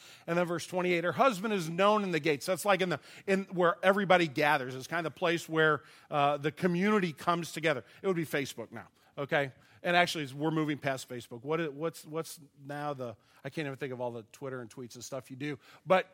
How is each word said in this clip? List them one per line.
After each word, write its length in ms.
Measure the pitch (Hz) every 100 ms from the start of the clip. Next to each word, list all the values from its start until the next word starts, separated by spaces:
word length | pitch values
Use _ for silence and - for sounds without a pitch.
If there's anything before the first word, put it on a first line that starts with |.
| - - -
and 120 | 170
then 80 | 175
verse 200 | 165 -
twenty-eight. 380 | 180 180 175
Her 80 | 170
husband 400 | 160 269 185 220
is 160 | 208 160
known 340 | 170 202 214
in 100 | 196
the 60 | 160
gates. 280 | 156 143 -
That's 180 | 185
like 160 | 202 185
in 80 | 185
the, 120 | 156 - - -
in 200 | 196 196
where 240 | 180 170 -
everybody 440 | 185 202 185 180 170
gathers. 480 | 127 147 147 127
It's 120 | 131 127
kind 200 | 165 156
of 60 |
the 60 | -
place 280 | 175 170 -
where, 320 | 160 156 151 - - _
uh, 280 | 151 143 147
the 120 | 151
community 600 | - 185 175 202 214 180
comes 400 | 143 - 170 160
together. 320 | 165 160 131 - -
It 60 | 190
would 100 | 170
be 80 |
Facebook 480 | 156 156 135 - 107
now, 140 | 117 92 _ _ -
okay? 320 | 143 156 139 - _ -
And 120 | -
actually, 320 | 175 175 165 139
we're 160 | 139 160
moving 280 | 160 151 139
past 320 | 139 131 -
Facebook. 340 | 123 - 117
What 160 | 135 160
is, 80 | 165
what's, 360 | 139 165 - 160
what's 340 | 156 160 - 143 147 139
now 280 | 143 147
the, 200 | 139 123 117 _ _
I 60 | 143
can't 160 | 165 143
even 100 | 135
think 160 | 143
of 80 | 123
all 100 | 123
the 140 | 117 110
Twitter 300 | - 139 127
and 80 | 113
tweets 240 | - 120
and 100 | 123
stuff 260 | 110 135 -
you 60 | 131
do. 220 | 147 139 - - 151
But 200 | 185 -